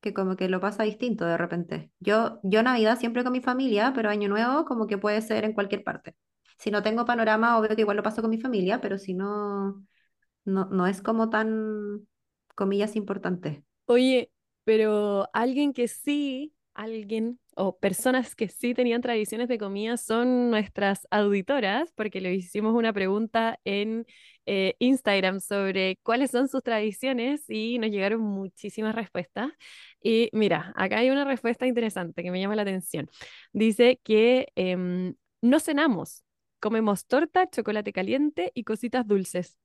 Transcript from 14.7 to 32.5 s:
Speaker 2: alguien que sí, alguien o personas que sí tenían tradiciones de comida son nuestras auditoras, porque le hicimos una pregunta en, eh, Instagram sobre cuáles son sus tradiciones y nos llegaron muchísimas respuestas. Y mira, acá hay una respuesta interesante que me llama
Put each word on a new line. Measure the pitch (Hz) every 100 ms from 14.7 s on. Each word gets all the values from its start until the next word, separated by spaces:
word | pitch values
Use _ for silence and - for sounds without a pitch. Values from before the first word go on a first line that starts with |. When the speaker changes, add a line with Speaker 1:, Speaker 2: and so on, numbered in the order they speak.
| 220 214 208 208 202 196
Speaker 2:
alguien | 214 240 262 294
que | 254 240
sí, | - - 294 285 262 302 _ _
alguien | - 220 226 202 220 226 247 _ -
o | 190 -
personas | 175 185 254 254 247
que | - 208
sí | - 247
tenían | 247 247 233
tradiciones | 247 226 208 220 240
de | 240
comida | 202 196 214 240
son | - 226 247 247 240
nuestras | 220 202 - 196 196 -
auditoras, | 208 202 202 185 277 208 214 330
porque | - 214 196
le | 185
hicimos | 190 180 208 214
una | 233 226
pregunta | 202 190 202 226 226 226 -
en, | - 202 214 226 233 - - _ -
eh, | 196 190 -
Instagram | 247 262 - 196 185 190
sobre | - 202 196 190 190 185
cuáles | - 233 269
son | 240 269
sus | 269
tradiciones | 247 220 214 196 262 262 233 294 -
y | 214 220 240
nos | 220
llegaron | 208 196 226
muchísimas | 214 196 190 _ 208 202 220
respuestas. | 220 214 - - - 247 - - - - _
Y | 202 226 233
mira, | 214 208 165 175 -
acá | 185 208
hay | 254
una | 269 277
respuesta | 254 233 233 254
interesante | 240 226 190 175 160
que | 175
me | 180
llama | 196